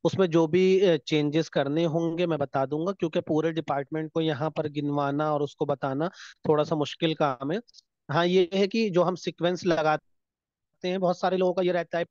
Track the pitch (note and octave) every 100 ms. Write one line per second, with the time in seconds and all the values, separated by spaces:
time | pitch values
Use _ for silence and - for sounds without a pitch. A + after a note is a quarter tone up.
0 | E3+ - F#3 D#3+ D#3+ F3 F#3 F#3+ G3 D#3+
1 | - D#3 D3 D3+ D#3+ E3+ C#3 D3+ E3+ D#3+
2 | E3 E3 F3 D3+ C#3 C#3 C3+ D3+ E3+ G3
3 | E3 F3 - D#3 D#3+ D#3+ D3+ C#3+ C#3 D#3+
4 | D#3 E3 D#3+ C#3 D#3 D#3 D3+ C#3+ C#3+ C#3+
5 | C#3+ C#3+ D3+ D3 C#3+ - C#3+ C#3+ C#3+ C3+
6 | E3+ - - - - D3+ D3+ D#3+ C#3 -
7 | E3 D#3 D3+ B2 C3+ F#3+ - - _ _
8 | - D3 F3 F#3 F3 G3 G3 A3+ A3 F3
9 | E3+ F3+ - - E3+ F3+ E3+ D#3+ D#3 D#3
10 | _ _ _ _ _ _ _ _ F3+ F#3
11 | F3 F3+ F#3 F#3 F#3 F3 F3+ F3 E3+ E3+
12 | E3+